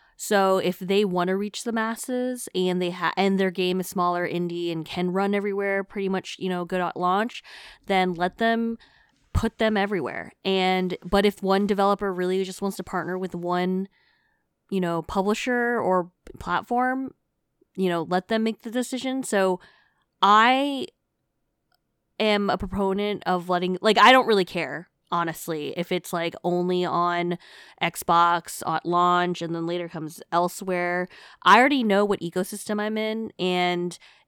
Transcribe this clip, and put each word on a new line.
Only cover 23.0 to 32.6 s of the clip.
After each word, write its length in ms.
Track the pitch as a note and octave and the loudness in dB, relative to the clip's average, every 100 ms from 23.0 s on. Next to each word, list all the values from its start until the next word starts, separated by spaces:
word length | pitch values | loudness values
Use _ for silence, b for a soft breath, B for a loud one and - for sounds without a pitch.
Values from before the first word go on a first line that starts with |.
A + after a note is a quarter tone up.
| G#3 G3+ - | -2 -4 -2
of 240 | F3+ F3 | -2 0
letting, 280 | F3+ F3+ F#3 | -2 0 0
like, 160 | A3 F#3+ | 4 8
I 140 | B3 | 10
don't 160 | C4 A#3 | 8 6
really 180 | G#3 F3 | 2 2
care, 420 | F3 C#3+ D3 F3+ _ _ | -2 -6 -8 -14 _ _
honestly, 640 | F3 E3+ D#3+ - D#3 D3 - | -2 -2 -4 -8 -6 -6 -6
if 160 | E3+ | -4
it's, 220 | F3+ - | -4 -4
like, 220 | F3 E3 - | -4 -4 -4
only 420 | F3 F3 F3+ F3+ F3+ | -2 0 0 0 0
on 540 | E3+ F3 F3 F3 E3+ B B B B | 0 0 0 -2 -4 B B B B
Xbox 800 | E3+ - - E3+ E3+ E3+ - - - | -6 -4 2 4 4 2 -2 -8 -4
at 180 | D#3+ E3+ | -4 0
launch 560 | F3 F3+ F3 F3+ F3 | 2 4 2 0 -2
and 120 | E3+ | -6
then 120 | E3 E3 | -6 -4
later 240 | F3 E3+ | -6 -6
comes 320 | E3 D#3 - - | -10 -12 -12 -2
elsewhere. 760 | E3+ F3 - F#3+ F3+ F3 F3+ F3+ B B B | 0 0 -2 -4 -2 -2 -2 -4 B B B
I 160 | F3+ G#3+ | 6 8
already 240 | C4+ C#4 | 8 4
know 220 | A3 G3 G3+ | 4 4 4
what 140 | G3+ | 0
ecosystem 600 | E3+ F3+ F#3 G3+ | -2 -4 -4 -8